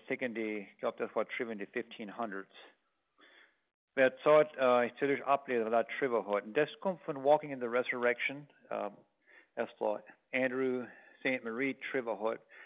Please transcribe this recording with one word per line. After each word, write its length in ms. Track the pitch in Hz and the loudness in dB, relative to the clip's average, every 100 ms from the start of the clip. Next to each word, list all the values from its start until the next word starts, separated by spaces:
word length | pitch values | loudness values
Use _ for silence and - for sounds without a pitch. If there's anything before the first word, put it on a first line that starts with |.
ticken 320 | - 131 127 113 | -8 -6 -6 -4
die, 320 | 110 107 98 | -4 -6 -10
ich 100 | - | -8
glaub, 180 | 117 - | -6 -4
das 180 | 113 117 | -4 -4
war 80 | |
geschrieben 280 | 107 - 117 | -4 -4 -6
in 80 | 107 | -6
die 60 | 101 | -8
fifteen 500 | 123 110 - 104 95 | -8 -8 -10 -12 -8
hundreds. 360 | 117 98 95 - - _ _ _ _ _ - - - _ _ _ _ - | -8 -8 -12 -18 -20 _ _ _ _ _ -20 -20 -20 _ _ _ _ 4
Wer 120 | 131 | 4
dort, 440 | 131 147 151 147 - | 4 6 8 6 4
äh, 300 | 127 123 117 | 4 4 2
ich 120 | - | 0
will 120 | 139 | 0
euch 140 | 131 131 | 0 2
ablesen, 380 | 139 - 120 | 0 2 -2
was 80 | 110 | 2
da 120 | 117 | 2
drüber 440 | 110 - 135 117 98 | 0 -2 0 0 0
hat. 160 | 101 | -2
Und 140 | 104 110 | 0 0
das 120 | 147 - | 0 -2
kommt 200 | 196 170 | -6 -4
von 200 | - 135 | -6 -2
Walking 280 | 135 147 151 | 4 4 2
in 100 | 131 | -6
the 40 | 120 | -2
Resurrection, 800 | 120 123 127 120 123 - 139 147 _ - | 0 0 0 0 0 -2 -6 -14 _ -8
ähm, 220 | 110 104 104 _ _ _ - _ - | -6 -6 -8 _ _ _ -20 _ -6
erst 240 | 110 - | -6 -4
der 240 | 110 107 - - _ | -4 -4 -8 -20 _
Andrew 520 | 131 131 131 131 127 117 - - - | -2 0 0 0 -2 -6 -14 -20 -6
Saint 220 | 139 127 117 | -2 -2 -4
Marie 320 | 113 135 127 - | -4 -4 -4 -6
drüber 280 | 135 117 98 | -4 -2 -2
hat. 220 | 110 117 _ - | -2 -4 _ -20